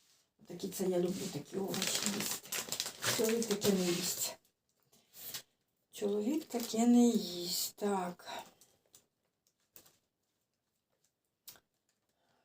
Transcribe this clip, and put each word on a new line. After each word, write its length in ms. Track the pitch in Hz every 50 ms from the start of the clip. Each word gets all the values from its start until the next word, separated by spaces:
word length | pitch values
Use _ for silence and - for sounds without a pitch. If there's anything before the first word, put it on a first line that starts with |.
| _ _ _ _ _ _ _ _ -
Такі, 220 | - 170 175 196 190
це 160 | - - 190
я 140 | 190 185 175
люблю 280 | 180 180 - - 190 180 -
такі 240 | 156 - - -
овочі 540 | 196 190 180 175 185 - - - - - 208 202
їсти. 320 | 160 - - - - - - - - - - - - - - - - - - -
Чоловік 300 | - 226 220 226 233 -
таке 260 | - 202 202 - 208 190
не 120 | 185 180
їсть. 520 | 175 175 180 185 - - - - - - - _ _ _ _ _ _ _ _ _ _ _ - _ _ - - - - - - - _ _ _ _ _ _ _ _ _ -
Чоловік 520 | - 208 202 202 208 208 233 311 320 -
таке 420 | - - 240 240 - - 220 233
не 220 | 240 240 240 240 240
їсть. 680 | 226 196 180 175 175 175 175 175 180 - - - -
Так. 520 | - 208 202 202 190 180 175 180 - - - - - - - - _ - - _ _ _ _ - - _ _ _ _ _ _ _ _ _ _ _ _ _ _ _ - - - - _ _ _ _ _ _ _ _ _ _ _ _ _ _ _ _ _ _ _ _ _ _ _ _ _ _ _ _ _ _ - - - _ _ _ _ _ _ _ _ _ _ _ _ _ _ _ _ _